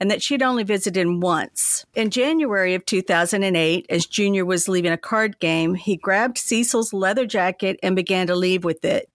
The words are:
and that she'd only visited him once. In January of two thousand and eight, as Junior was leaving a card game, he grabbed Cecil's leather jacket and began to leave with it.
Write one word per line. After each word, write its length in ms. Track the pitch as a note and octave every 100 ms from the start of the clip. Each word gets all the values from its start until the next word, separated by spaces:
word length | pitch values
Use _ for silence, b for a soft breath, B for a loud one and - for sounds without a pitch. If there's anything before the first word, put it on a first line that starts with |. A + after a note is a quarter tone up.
and 100 | G3
that 120 | G3
she'd 200 | - C#4
only 220 | C4 A#3+
visited 360 | G3+ G3+ G3+ F#3
him 200 | F3 F3
once. 640 | F3+ D#3+ - - - - -
In 160 | - A3
January 640 | B3 C#4 D#4+ C#4 G3 F#3
of 100 | F#3
two 180 | - F#3+
thousand 420 | F#3 E3+ F3 G3+
and 120 | G3 E3+
eight, 300 | D#3+ F3+ -
as 180 | E3+ -
Junior 380 | - G3+ G3
was 220 | F3+ F3 G3
leaving 240 | F3+ F3
a 60 | E3
card 420 | - A3 G#3+ -
game, 360 | E3 E3 E3
he 220 | F#3 G#3 E3+
grabbed 420 | F#3+ G3 B3 -
Cecil's 540 | - A#3 A#3 A3+ A3+
leather 340 | G3 F#3+ A3 A#3+
jacket 520 | G#3 F3+ F#3 F#3+ -
and 140 | F#3
began 320 | F#3+ F3 F#3 F3+
to 80 |
leave 300 | F3+ F#3 F#3
with 200 | F3 D#3+
it. 240 | F3 G3+ -